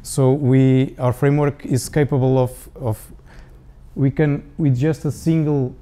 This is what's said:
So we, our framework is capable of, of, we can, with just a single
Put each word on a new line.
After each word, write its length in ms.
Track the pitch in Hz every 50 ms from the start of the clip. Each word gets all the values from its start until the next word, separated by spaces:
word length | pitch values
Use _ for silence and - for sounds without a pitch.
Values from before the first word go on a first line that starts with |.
So 300 | - - - 147 135 127
we, 600 | 135 151 143 123 131 131 131 131 131 131 135 - - -
our 140 | 131 123
framework 540 | 120 - 151 139 143 147 147 143 139 - -
is 220 | - 147 123 - -
capable 500 | - 156 139 - 147 131 127 131 131 131
of, 300 | 127 123 - - - - -
of, 360 | - 135 113 110 - - - - - - - - - - - - - - - - - - - -
we 140 | - 135 139
can, 400 | 131 - 160 147 143 - - - -
with 220 | - 165 139 127 120
just 260 | 139 160 156 156 -
a 60 | 151
single 640 | 117 - - 165 160 160 151 151 147 143 127 127 135 -